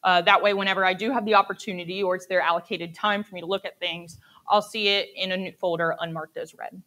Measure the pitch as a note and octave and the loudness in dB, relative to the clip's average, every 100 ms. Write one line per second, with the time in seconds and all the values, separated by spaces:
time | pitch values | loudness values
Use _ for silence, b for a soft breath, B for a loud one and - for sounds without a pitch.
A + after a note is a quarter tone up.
0 | F#3 F3+ F3 G3 G#3 G3 G3 F#3+ F#3 F#3 | 4 4 6 6 6 2 0 2 2 0
1 | A3 B3+ G#3+ G#3 G3 F#3+ - F3+ E3+ F#3 | -2 -2 4 4 4 -2 -8 -8 -6 -2
2 | G3 F3+ F#3 F#3 D#3+ E3+ E3+ F3+ E3+ E3 | -2 -2 0 0 2 0 -2 -8 -8 -4
3 | G#3+ G3+ G#3 F3+ E3 G3 F#3+ - F3+ E3+ | -2 -2 -4 -10 -4 -4 -6 -8 -8 -6
4 | E3+ - b b - G#3 G#3 A3+ G3+ G3+ | -12 -20 b b 0 0 0 -2 0 0
5 | - - F#3 F#3 F#3 - F#3 E3 E3 D#3+ | -2 -6 -4 -4 -6 -4 -4 0 -2 -2
6 | E3+ D#3+ D#3 - - - - F#3 | -4 -6 -10 -10 -12 -12 -14 -14